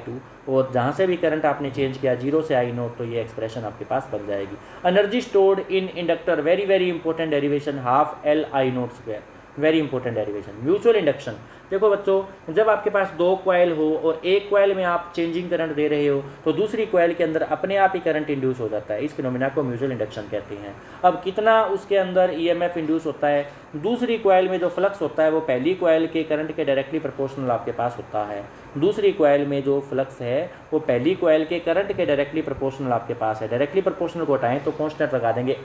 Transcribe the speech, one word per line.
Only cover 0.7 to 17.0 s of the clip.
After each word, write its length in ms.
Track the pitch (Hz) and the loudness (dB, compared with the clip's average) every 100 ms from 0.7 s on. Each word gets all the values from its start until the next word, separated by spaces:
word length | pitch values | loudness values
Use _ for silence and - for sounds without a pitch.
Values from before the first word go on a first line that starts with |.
जहाँ 180 | 123 123 | 2 2
से 160 | 147 190 | 2 0
भी 100 | 175 | 2
current 280 | 165 156 151 | 0 2 0
आपने 260 | 139 139 | 0 -4
change 260 | 127 135 131 | -2 -2 0
किया 180 | 135 123 | 0 0
ज़ीरो 260 | 131 156 | 0 0
से 140 | 156 131 | 2 0
आई 160 | 123 | 0
नॉट, 260 | 120 120 117 | -2 -6 -6
तो 80 | 117 | -6
ये 160 | 117 | -4
expression 420 | 113 - 110 120 | -6 -6 -6 -6
आपके 220 | 107 104 104 | -8 -8 -4
पास 240 | 131 - | -4 -4
बन 140 | 107 101 | -8 -4
जाएगी। 300 | 101 98 101 - - 180 | -6 -6 -12 -16 -4 2
Energy 380 | 190 202 247 - | 2 2 0 2
stored 360 | 196 196 190 - | 4 6 4 0
in 180 | 190 185 170 | -2 -2 -4
inductor, 400 | 170 165 - 160 | -2 0 0 0
very, 240 | 147 185 196 | 2 2 4
very 240 | 190 180 | 2 2
important 440 | 165 160 160 160 147 | -2 -2 -2 0 0
derivation, 460 | 143 143 147 139 123 | 2 0 -2 -4 2
half 420 | 131 151 - 151 | 2 2 0 0
L 160 | 156 147 139 | 0 2 0
I 120 | 131 127 | 0 0
naught 240 | 123 - | -4 -8
square, 240 | 113 104 - - - - | -10 -10 -12 -20 -16 0
very 220 | 151 160 | 2 2
important 380 | 143 127 123 110 | 0 -4 -4 -4
derivation। 440 | 104 104 98 101 | -4 -6 -10 -6
Mutual 320 | 127 202 233 220 | -2 2 4 4
induction, 440 | 151 131 - 104 - - - | 2 -2 -6 -12 -14 -18 -6
देखो 180 | 190 214 | 0 2
बच्चों, 640 | 202 202 196 190 - - | 2 2 0 0 -12 -4
जब 160 | 160 220 | 2 4
आपके 200 | 208 208 | 2 2
पास 240 | 196 185 160 | 0 0 0
दो 180 | 175 185 | 2 2
coil 360 | 185 175 175 | 2 4 4
हो 140 | 156 156 156 160 | 2 0 0 0
और 160 | 160 175 | -2 2
एक 240 | 196 202 | 0 2
coil 240 | 202 196 190 | 2 4 2
में 80 | |
आप 280 | 180 170 - - | 0 -2 -4 -4
चेंजिंग 340 | 170 165 175 | -2 -2 -2
current 240 | 170 165 147 | -2 -2 0
दे 120 | 151 | 0
रहे 200 | 147 147 | 2 2
हो 120 | 139 139 - 156 | 0 -4 -6 -2
तो 80 | |
दूसरी 320 | 151 208 214 208 | 0 0 -2 0
coil 280 | 185 | 4